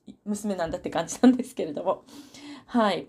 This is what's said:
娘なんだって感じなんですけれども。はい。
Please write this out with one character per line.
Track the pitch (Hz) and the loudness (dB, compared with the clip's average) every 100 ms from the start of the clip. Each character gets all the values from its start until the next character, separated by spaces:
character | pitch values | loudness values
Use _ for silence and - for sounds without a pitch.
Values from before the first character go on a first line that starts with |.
| - - | -20 -10
娘 | 208 202 214 185 | -6 -4 -4 -2
な | 165 | -4
ん | |
だ | 175 | -4
っ | |
て | 151 | -4
感 | 156 165 | -4 -4
じ | - | 4
な | 247 | 6
ん | 254 | 6
で | |
す | - | 0
け | - 160 | -6 -6
れ | |
ど | 147 | -4
も。 | 175 - - - - - - - | -2 -4 -6 -20 -20 -20 -20 -20
は | - 247 214 | -2 2 2
い。 | 160 | 2